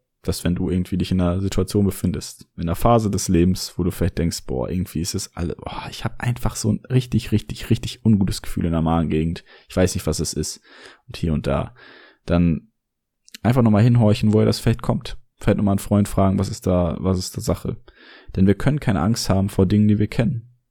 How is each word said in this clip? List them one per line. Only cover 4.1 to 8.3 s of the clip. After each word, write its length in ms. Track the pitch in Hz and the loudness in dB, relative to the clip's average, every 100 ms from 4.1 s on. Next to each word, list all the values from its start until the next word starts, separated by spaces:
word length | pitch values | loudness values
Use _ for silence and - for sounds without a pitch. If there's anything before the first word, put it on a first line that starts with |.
| - | -2
denkst, 280 | 82 - - | -4 -4 -8
boah, 240 | 65 57 | -6 -4
irgendwie 320 | 92 90 76 | -4 -4 -6
ist 140 | 82 98 | -6 -6
es 200 | - - | -8 -8
alle, 200 | 87 - | -8 -8
boah, 320 | - - - | -10 -12 -12
ich 140 | - | -10
hab 160 | - - | -10 -6
einfach 360 | 123 123 - - | -4 -2 -4 -2
so 160 | 113 | -4
ein 100 | - - | -4 0
richtig, 420 | 127 120 110 - | -2 0 -4 0
richtig, 380 | 107 - - - | -4 -4 -12 -2
richtig 340 | 113 - - 110 | -2 -2 -4 2
ungutes 360 | 104 95 | 2 2